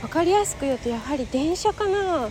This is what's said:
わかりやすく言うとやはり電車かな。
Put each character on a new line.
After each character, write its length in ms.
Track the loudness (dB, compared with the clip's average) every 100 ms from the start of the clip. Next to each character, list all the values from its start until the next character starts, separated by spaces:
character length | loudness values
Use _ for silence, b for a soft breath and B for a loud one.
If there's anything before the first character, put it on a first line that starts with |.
わ 60 | -2
か 140 | 2
り 60 | 4
や 140 | 4 2
す 100 | -2
く 100 | -2
言 100 | -2
う 20 |
と 120 | -2
や 100 | -4
は 160 | -4 -4
り 120 | -2
電 240 | 0 0 2
車 180 | 0
か 160 | 0 0
な。 400 | 0 0 0 -2